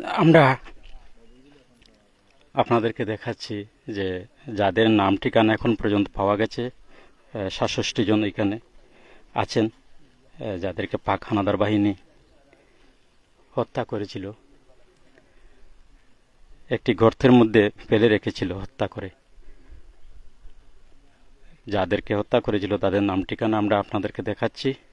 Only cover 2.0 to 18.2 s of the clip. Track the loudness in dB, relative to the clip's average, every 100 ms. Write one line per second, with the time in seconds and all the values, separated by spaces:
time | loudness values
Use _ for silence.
2 | _ _ _ _ _ -2 2 2 0 -2
3 | -6 -6 -6 -10 -8 -10 -12 _ -10 -6
4 | -4 -6 -10 _ -10 -2 0 4 4 4
5 | 4 2 2 2 4 2 0 0 0 0
6 | -2 -2 0 0 -2 -4 -10 -10 -20 -20
7 | -20 _ _ -10 -8 -4 -2 -2 -4 -2
8 | 0 0 0 -2 -2 -4 -10 -20 -20 -20
9 | -20 -20 -10 -6 -2 0 -2 -4 _ -20
10 | -20 _ _ -14 -10 -6 -6 -6 -6 -6
11 | -4 -4 -2 -2 0 0 0 2 0 -2
12 | -8 _ _ _ _ _ _ _ _ _
13 | _ _ _ _ _ -6 -6 -6 -6 -8
14 | -8 -10 -12 -14 _ _ _ -20 -20 _
15 | -20 _ _ -20 -20 -20 -20 -20 -20 -20
16 | _ -20 _ _ -20 -20 -6 -4 -2 4
17 | 4 4 6 6 6 6 4 0 -2 2
18 | 4 2